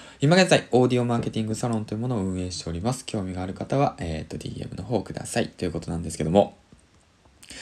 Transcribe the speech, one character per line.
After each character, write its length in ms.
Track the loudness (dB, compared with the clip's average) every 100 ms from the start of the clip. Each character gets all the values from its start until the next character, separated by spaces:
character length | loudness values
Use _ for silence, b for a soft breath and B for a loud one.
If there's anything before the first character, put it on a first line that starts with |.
| B B
今 140 | 4 6
現 140 | 8
在、 180 | 4 4
オ 140 | 4 6
ー 20 |
デ 80 | 4
ィ 60 |
オ 20 | 2
マ 120 | 0
ー 20 |
ケ 100 | 0
テ 100 | -2
ィ 40 |
ン 20 | -2
グ 80 |
サ 140 | -2 -2
ロ 100 | -2
ン 80 | -2
と 80 |
い 40 | -4
う 20 |
も 80 | -2
の 80 | -2
を 80 |
運 180 | -2 -2
営 80 | -4
し 140 | -6
て 40 | -6
お 60 |
り 80 | -4
ま 120 | -2
す。 120 | -4 -4
興 160 | -6
味 140 | -4 -4
が 80 |
あ 20 | -6
る 80 |
方 240 | -6 -2 2
は、 180 | 2 0
え 220 | -6 -6
ー 20 |
と、 160 | -6 -10
デ 100 | -10
ィ 60 | -10
ー 80 |
エ 40 | -10
ム 40 | -10
の 60 |
方 220 | -4 -2
く 100 | -2
だ 140 | -8 -4
さ 140 | -2
い。 80 | -2
と 140 | -4
い 40 | -4
う 40 |
こ 80 | -4
と 120 | -4
な 60 | -6
ん 40 |
で 80 | -4
す 80 | -4
け 60 |
ど 80 | 2
も。 260 | 4 4 0 _ -20 _ _ _ _ _ _ -20 B